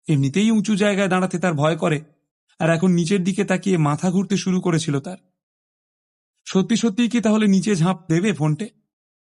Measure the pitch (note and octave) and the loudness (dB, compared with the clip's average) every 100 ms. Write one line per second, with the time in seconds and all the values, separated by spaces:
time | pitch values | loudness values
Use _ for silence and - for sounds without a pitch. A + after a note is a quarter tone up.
0 | - C#3+ C#3 F#3 A3 A3+ G#3 G3+ G#3 G3 | -2 0 0 2 2 2 0 0 0 0
1 | G3 F#3 F#3 F#3 F#3 D3+ D#3 E3 F3+ D3+ | 0 0 0 -2 -2 0 0 0 -2 -2
2 | - _ _ _ _ - E3 E3 F#3 F3 | -6 _ _ _ _ -2 0 2 2 2
3 | D#3+ G3+ F3+ G3 G3 F#3 G3 F#3 D3 D3 | 2 0 0 -2 -2 -2 0 2 2 0
4 | F#3 F3+ G3+ F#3+ F#3+ F#3 F3+ D#3+ D#3+ F3+ | 0 -2 -2 -2 -2 -2 0 0 0 -4
5 | F3 F#3+ _ _ _ _ _ _ _ _ | -6 -14 _ _ _ _ _ _ _ _
6 | _ _ _ _ - F#3 F#3 A3+ A#3 F#3+ | _ _ _ _ -4 -2 0 0 0 0
7 | A#3+ A#3+ G#3+ G#3+ G#3+ G3 F3 F#3+ E3+ F#3 | 0 0 0 2 2 2 2 0 0 -2
8 | - E3 G#3+ C3+ D3+ D3+ - - _ _ | -2 0 0 0 -2 -2 -6 -14 _ _
9 | _ _ | _ _